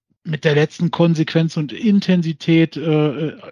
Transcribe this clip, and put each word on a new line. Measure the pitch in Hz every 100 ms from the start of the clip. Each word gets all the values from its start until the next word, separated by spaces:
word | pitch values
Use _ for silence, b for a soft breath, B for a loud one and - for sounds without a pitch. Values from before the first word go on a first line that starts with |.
| _ _
mit | 175 151 160
der | 147
letzten | 156 - 165
Konsequenz | - 170 156 156 165 165 165
und | 151
Intensität, | - 226 202 - 180 160 151 - 165 160 143
äh, | 160 151 151 127 156 - -